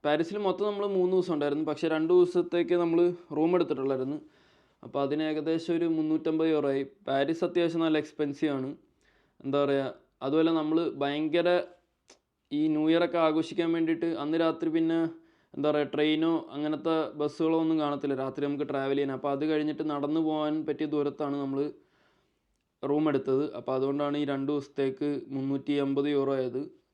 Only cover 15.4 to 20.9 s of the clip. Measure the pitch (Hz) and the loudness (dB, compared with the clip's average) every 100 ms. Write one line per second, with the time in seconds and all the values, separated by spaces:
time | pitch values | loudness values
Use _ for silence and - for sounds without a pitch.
15.4 | _ - 143 151 147 - 151 156 160 165 | _ -2 0 2 0 0 2 2 2 0
16.4 | - 139 151 151 165 160 156 151 147 147 | -4 -6 -4 -4 0 0 -2 -2 -4 0
17.4 | 160 165 160 160 147 143 143 135 135 131 | 2 2 2 0 0 -2 -2 -2 -4 -4
18.4 | 143 143 143 139 135 143 139 131 147 139 | -4 -2 -4 -2 0 0 0 -2 -2 -2
19.4 | 156 156 151 151 151 143 143 156 156 156 | 0 0 -2 -4 -4 -2 0 0 0 0
20.4 | 151 156 151 143 156 | 0 -2 -2 -4 -2